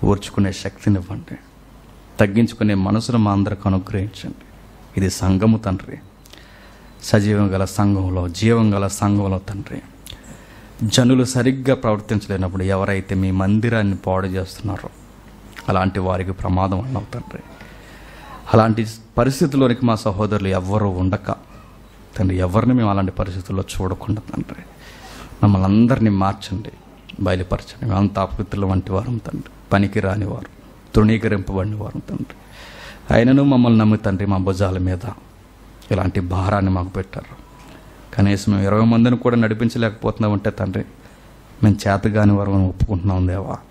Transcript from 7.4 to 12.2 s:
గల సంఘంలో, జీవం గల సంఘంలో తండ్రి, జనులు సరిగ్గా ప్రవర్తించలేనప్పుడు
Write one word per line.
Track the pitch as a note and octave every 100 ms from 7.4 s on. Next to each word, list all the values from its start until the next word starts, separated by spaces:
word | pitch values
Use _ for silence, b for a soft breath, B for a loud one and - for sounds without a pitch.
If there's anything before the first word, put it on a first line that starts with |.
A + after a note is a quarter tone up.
| G2+
గల | F#2+
సంఘంలో, | F#2+ - G2+ G2+ F#2+ F#2 F2+ E2+
జీవం | A2 A#2 A2
గల | G2+ G2 -
సంఘంలో | G#2 G2+ G2 F#2+ -
తండ్రి, | G2 - - - - - B B B B B B B
జనులు | A2 G2+ B2 B2+ B2
సరిగ్గా | C3 B2 C3+ C3
ప్రవర్తించలేనప్పుడు | B2+ A#2+ G#2+ G#2 A2